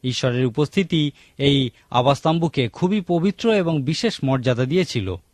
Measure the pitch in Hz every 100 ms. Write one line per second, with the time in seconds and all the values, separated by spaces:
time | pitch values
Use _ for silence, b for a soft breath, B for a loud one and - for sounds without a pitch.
0 | 127 120 131 120 127 113 147 - 180 165
1 | 147 b b b 139 139 127 b b 123
2 | 127 139 160 165 165 - 120 - 180 208
3 | 180 175 185 196 233 214 170 156 131 160
4 | 233 - 135 131 123 120 127 175 175 120
5 | 95 90 _